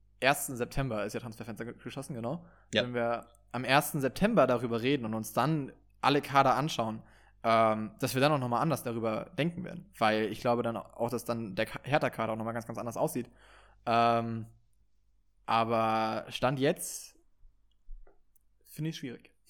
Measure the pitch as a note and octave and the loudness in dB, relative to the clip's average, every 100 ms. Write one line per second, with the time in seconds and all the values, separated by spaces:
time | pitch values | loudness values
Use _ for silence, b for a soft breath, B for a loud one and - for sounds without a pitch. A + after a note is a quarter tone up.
0 | _ - C3 C#3+ - A#2+ A#2+ - C3+ G#2+ | _ 0 2 2 -2 -6 -4 -2 -2 -2
1 | G#2 A2+ A#2 G#2 G#2+ G#2+ A2+ - B2 C#3 | -4 -6 -10 -12 -12 -8 -10 -10 -12 -12
2 | C3+ B2 A#2 E3+ b b b G#2+ B2 A#2+ | -10 -6 -6 -6 b b b -2 0 0
3 | A#2 A#2 - - - B2+ C3 C#3 - D3+ | 0 -2 -6 -20 -8 -4 4 4 4 0
4 | C3 - G#3 G#3 B2+ A#2+ A#2+ A#2 B2 C#3+ | 0 2 4 6 4 4 0 0 2 0
5 | A2+ A2 G#2+ - C3+ D#3 C3 - _ - | 0 -4 -2 0 2 0 -4 -12 _ 0
6 | B2 C#3+ C#3 C#3 C3 A#2+ D#3 - A2 A2 | 2 2 4 6 6 4 0 -2 -4 -4
7 | - b b b A2+ A2+ A2 G#2+ A2 - | -14 b b b 2 6 6 2 -4 -4
8 | B2+ C3 C#3+ D3 B2 A#2 D#3+ B2+ B2 A2+ | -2 2 4 2 0 0 2 0 -4 -4
9 | A2 A2 - - D#3+ E3+ - - - - | -2 -2 -6 -2 -2 -2 -10 -12 -12 0
10 | A2 A2 G#2+ A2 B2 A#2+ A#2 A2+ - - | 2 2 0 -2 0 0 0 -4 -8 -4
11 | A#2 A#2 - A#2 A2 F#2 A2 - C3 D3+ | -2 -2 -4 -6 -4 -4 -4 -4 0 0
12 | B2+ - A2+ A2 A2+ A#2 A2 A2+ A#2 A2 | 0 -2 -4 -2 -4 -6 -8 -8 -6 -2
13 | D3+ B2+ A#2 b b b b b B2 A2+ | -2 -2 -6 b b b b b 0 4
14 | A#2 A#2 A#2 A2+ A2 - _ _ _ _ | 4 2 0 -6 -10 -18 _ _ _ _
15 | _ _ _ _ - A2+ A2+ A2+ A2 A2 | _ _ _ _ -2 0 2 2 2 2
16 | A2 A2 - - B2+ C3+ C#3 - - - | 0 -4 -6 -2 -2 2 0 0 -6 -10
17 | - _ _ _ - _ _ _ - - | -14 _ _ _ -20 _ _ _ -16 -14
18 | - - _ _ _ _ - - D#3 D#3+ | -16 -20 _ _ _ _ -18 -8 -8 -6
19 | C3 A#2 - _ | -10 -12 -18 _